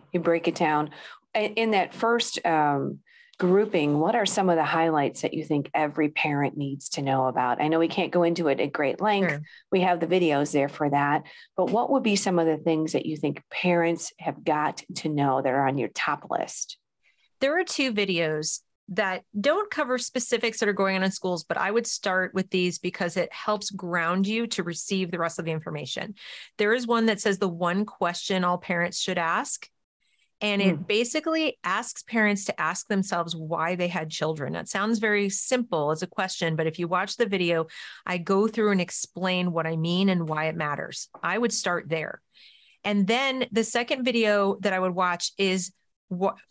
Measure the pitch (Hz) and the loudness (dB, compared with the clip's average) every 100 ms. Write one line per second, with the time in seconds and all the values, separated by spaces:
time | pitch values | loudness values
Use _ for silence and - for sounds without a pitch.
0 | - 180 170 165 165 156 160 151 151 - | -6 -2 2 2 0 0 2 2 -2 -8
1 | - - _ 220 214 214 226 202 - - | -20 -20 _ -2 -2 0 2 2 0 0
2 | 226 233 - - 170 156 147 139 139 143 | 0 2 0 -2 0 4 4 2 -2 -6
3 | _ - _ - 180 190 208 180 147 147 | _ -20 _ -2 4 4 4 2 2 2
4 | 165 240 202 208 185 165 143 165 165 151 | 2 2 2 2 4 4 2 2 2 2
5 | 139 - - 165 151 147 143 156 151 147 | 0 -2 -4 -4 -2 -2 0 0 0 2
6 | 151 - 151 143 139 147 139 139 - - | 0 0 0 0 0 -2 -6 -6 -6 -4
7 | 139 135 131 127 123 123 151 165 165 196 | 0 2 2 2 0 0 2 2 2 0
8 | 170 180 170 170 156 139 143 - 139 - | 0 2 2 2 0 2 0 0 -2 0
9 | 208 202 180 147 151 - _ 190 180 175 | 0 2 0 -2 -8 -18 _ 2 4 2
10 | 165 185 170 143 143 143 139 - 147 143 | 2 4 4 2 2 2 0 0 0 2
11 | 143 147 - - - - 180 220 - 269 | 2 0 -2 -16 -8 -2 2 2 2 2
12 | 214 202 196 175 160 156 165 156 156 147 | 2 0 2 2 2 2 0 0 0 -2
13 | - 151 147 143 - - 180 170 165 165 | -4 -2 -4 -4 -10 -2 2 4 2 0
14 | - - 156 143 165 151 151 - - 135 | -6 -6 -8 -4 -2 0 0 -4 -10 -6
15 | 156 147 143 131 139 131 135 139 113 - | -2 0 2 2 2 2 2 0 -4 -2
16 | - 143 - - - - - - _ _ | -4 -4 -4 -4 -4 -8 -10 -12 _ _
17 | _ _ _ _ 269 330 349 - 269 208 | _ _ _ _ 0 0 -2 -2 0 0
18 | 196 170 156 156 156 - - _ - 190 | 0 0 0 0 -4 -6 -10 _ -6 -2
19 | 196 185 - 208 269 370 415 302 254 254 | -2 -4 -8 -2 0 0 -2 -4 -2 -2
20 | - 254 - 220 226 220 208 196 190 190 | -2 -4 -2 0 -2 0 0 2 0 2
21 | 190 - 185 170 - 170 190 226 233 - | 0 -2 -4 -4 -4 -2 0 0 0 -4
22 | 196 185 185 190 185 185 180 165 180 - | 0 0 0 -2 -2 0 0 -2 -6 -2
23 | 175 185 160 - - 208 208 196 180 175 | -2 0 -4 -4 -2 -2 -4 -8 -4 0
24 | 165 185 196 220 233 214 170 160 - 190 | 2 2 2 0 -2 -4 -4 -6 -2 -2
25 | 175 170 165 175 165 160 165 147 147 - | -2 -2 -2 -2 -4 -4 -4 -8 -6 -8
26 | - 196 - - - - 208 240 233 233 | -8 -12 -16 -18 -16 0 2 2 2 2
27 | 226 208 208 190 190 170 175 185 214 - | 4 2 0 0 -2 0 0 0 -2 -2
28 | 175 175 - 190 180 180 - 175 175 - | -2 -2 -2 0 2 0 -2 0 0 -2
29 | - 180 165 190 277 - - _ _ _ | -2 -2 0 0 -2 -8 -12 _ _ _
30 | _ _ _ _ 208 202 196 151 180 208 | _ _ _ _ -2 2 2 2 0 0
31 | 233 311 320 320 311 - 180 202 233 - | 0 -2 0 0 0 -2 -4 -4 -4 -10
32 | - 233 214 196 - - 160 185 - 196 | -4 2 2 2 -2 -2 -2 -4 -2 -2
33 | 196 175 165 165 156 165 165 180 180 175 | 0 -2 -2 -6 -4 -2 0 0 -2 -2
34 | 160 - 156 156 139 165 - 196 214 226 | -6 -4 -2 -2 -4 -6 -4 -2 0 0
35 | 214 208 202 - - 254 240 160 147 156 | 2 2 2 -2 0 0 0 0 0 0
36 | 180 - 190 - 165 160 160 160 170 185 | -4 -4 -4 -2 0 0 0 -2 -2 0
37 | 208 - 214 190 175 165 160 - - - | -2 -2 0 2 2 2 0 -8 -16 -12
38 | - 180 165 196 220 226 208 190 175 - | -6 -4 2 4 4 2 2 2 0 -4
39 | - 175 185 180 180 165 160 160 170 180 | -8 -4 0 0 0 0 0 0 2 4
40 | 196 180 160 156 160 165 147 143 - - | 4 2 0 -2 -2 -2 -4 -4 -6 -10
41 | - - 165 208 240 - 185 170 147 160 | -14 -6 -2 0 0 0 0 -2 -2 -4
42 | - - _ _ - - _ _ 202 208 | -4 -10 _ _ -20 -20 _ _ 0 2
43 | 190 240 269 262 - 220 220 240 240 277 | 4 2 0 -2 0 0 0 0 0 0
44 | 254 233 220 208 196 196 196 185 185 175 | 2 4 4 4 2 2 0 2 0 2
45 | 180 175 - - 190 185 180 - _ _ | 0 0 -4 0 0 2 -2 -10 _ _
46 | _ 180 190 - _ | _ -2 -2 -2 _